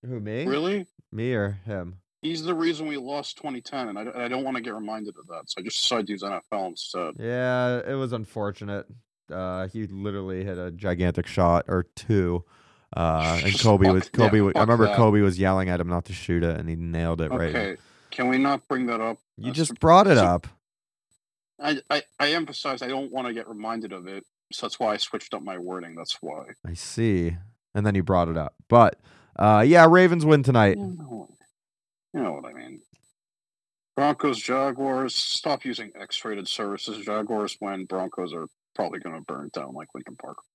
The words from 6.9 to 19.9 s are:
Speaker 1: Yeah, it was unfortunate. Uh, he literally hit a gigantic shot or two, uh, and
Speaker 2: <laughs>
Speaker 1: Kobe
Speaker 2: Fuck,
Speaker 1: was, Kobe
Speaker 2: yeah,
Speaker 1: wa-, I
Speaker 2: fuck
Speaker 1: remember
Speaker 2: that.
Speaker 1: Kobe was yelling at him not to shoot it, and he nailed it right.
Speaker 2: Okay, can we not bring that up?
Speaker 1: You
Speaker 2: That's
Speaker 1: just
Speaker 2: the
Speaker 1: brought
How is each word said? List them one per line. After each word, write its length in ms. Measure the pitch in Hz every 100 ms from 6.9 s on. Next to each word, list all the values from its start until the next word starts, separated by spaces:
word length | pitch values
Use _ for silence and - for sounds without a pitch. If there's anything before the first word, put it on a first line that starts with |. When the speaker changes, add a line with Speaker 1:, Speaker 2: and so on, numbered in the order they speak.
| 92 85 -
Speaker 1:
Yeah, 640 | 113 123 127 127 123 123 -
it 80 |
was 180 | 135 131
unfortunate. 760 | 117 107 113 104 98 104 101 - 117 _ _ _
Uh, 380 | 82 92 92 92
he 180 | 110 104
literally 560 | 95 101 98 95 92
hit 160 | 98 90
a 140 | 90
gigantic 540 | 85 98 87 90 85 -
shot 400 | - 87 85 -
or 160 | 90 87
two, 500 | - - 107 87 87 - _ _ _ _ -
uh, 440 | 82 80 80 85
and 120 | 82 101
Speaker 2:
<laughs> 20 |
Speaker 1:
Kobe 240 | 113 101
Speaker 2:
Fuck, 100 | 95
Speaker 1:
was, 140 | 92 -
Kobe 300 | - 110 107
Speaker 2:
yeah, 40 |
Speaker 1:
wa-, 60 | 98
I 40 |
Speaker 2:
fuck 80 | -
Speaker 1:
remember 240 | 110 117 107
Speaker 2:
that. 100 | 104
Speaker 1:
Kobe 240 | 113 104
was 180 | 98 90
yelling 300 | 95 95 92
at 120 | 87
him 80 | 85
not 180 | 87 -
to 60 |
shoot 300 | 92 - 85
it, 160 | 85 80
and 100 | 80
he 60 |
nailed 460 | 82 85 82 82 82
it 100 | 80
right. 240 | - 82
Speaker 2:
Okay, 220 | 80 98 - _ _ _
can 180 | - 127
we 100 | 131
not 280 | 139 139 _
bring 200 | 131 123
that 140 | 113
up? 180 | 113 110 _ -
Speaker 1:
You 100 | 117
Speaker 2:
That's 100 | 131
Speaker 1:
just 160 | 160
Speaker 2:
the 40 | -
Speaker 1:
brought 300 | 160